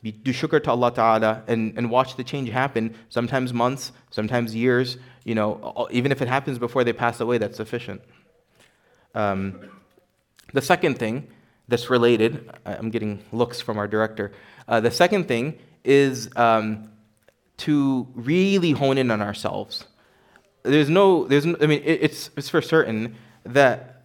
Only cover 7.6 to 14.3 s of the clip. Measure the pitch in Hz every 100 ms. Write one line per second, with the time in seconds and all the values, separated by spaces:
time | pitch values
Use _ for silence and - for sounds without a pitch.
7.6 | 110 120 123 - _ _ _ _ _ _
8.6 | _ _ _ _ _ - 104 98 95 92
9.6 | - - _ _ _ _ _ _ _ 139
10.6 | - 175 175 131 110 120 - - _ _
11.6 | - 117 - 127 120 117 113 - - -
12.6 | - 101 110 110 107 101 - 117 117 -
13.6 | - 107 101 107 110 107 101